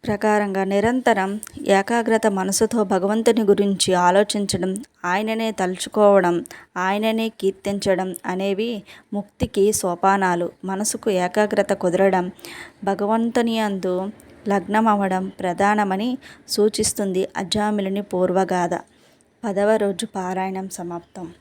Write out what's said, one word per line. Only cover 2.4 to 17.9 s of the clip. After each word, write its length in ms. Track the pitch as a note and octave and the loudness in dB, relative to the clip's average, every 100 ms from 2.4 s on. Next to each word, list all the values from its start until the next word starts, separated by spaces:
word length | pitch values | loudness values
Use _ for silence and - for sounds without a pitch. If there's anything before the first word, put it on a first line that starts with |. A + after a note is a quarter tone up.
| F#3 G3 A3 A#3+ | -2 0 0 0
భగవంతుని 580 | G3 F#3+ G3 A3 A3+ A3+ | 0 0 2 2 2 4
గురించి 520 | G3+ G3 G3+ G3 - | 4 2 2 0 0
ఆలోచించడం, 880 | F3+ F3+ F#3+ G#3 G#3+ G3 F3+ F#3+ F#3+ C4 _ F3+ | 4 4 4 2 -2 -4 -2 -4 -4 -10 _ -4
ఆయననే 460 | F#3 A3 A3 A3+ | -2 -2 -2 -4
తలుచుకోవడం, 960 | G#3+ F#3 F#3 - A3 G#3 G3 F3+ F3 E3+ - - - | -2 -4 -4 -4 4 6 6 4 0 -4 -16 -12 -4
ఆయననే 520 | F#3 G3+ A3 A3 A3+ | -2 0 -2 -2 -4
కీర్తించడం 840 | - G3 G3 G3+ G3+ G3+ F#3 F#3 F3 - | -2 -4 -2 -6 -4 0 0 -2 -6 -6
అనేవి 580 | F#3 G3 G3 A3+ A3 - - _ | -4 -2 -2 -4 -6 -12 -20 _
ముక్తికి 600 | G3+ G3 _ A#3+ - G3+ | -8 -8 _ -4 2 2
సోపానాలు. 800 | G#3+ F#3 F3 G3 G3 F#3 E3+ F3 - F#3 | 2 -2 0 2 4 2 0 -2 -6 -8
మనసుకు 440 | F#3+ G#3+ A3+ - | -4 -4 -2 0
ఏకాగ్రత 640 | F#3 F3+ G#3 G#3 G#3 G3 | 0 0 0 2 0 0
కుదరడం, 580 | G3 F#3 F#3 G3 F#3 F3+ - - - - _ | 0 0 4 4 4 -2 -8 -18 -18 -18 _
భగవంతుని 680 | G3 G3 G3+ A3+ A#3 B3 A#3 | -6 -2 0 0 0 0 0
యందు 600 | A3+ G#3+ F#3+ F#3 F3+ F#3+ - - - - | 0 -2 -2 -2 -2 -4 -10 -20 -12 -2
లగ్నమవడం 840 | G3 F3+ G#3 A3+ G#3 G3 F#3 F#3+ - | -2 0 2 4 2 2 -2 -4 -4
ప్రధానమని 800 | F#3 F3 G3+ G#3+ G3+ F#3+ A#3+ B3+ - - - | -4 0 2 2 0 0 -2 -6 -12 -20 -8
సూచిస్తుంది 800 | - G#3 G#3+ G#3+ - G3+ F3+ - - | 0 0 2 -4 -2 -2 -2 -4 -6
అజామిలుని 640 | F#3 G#3+ G#3 G#3 F#3+ | -4 -2 0 0 -2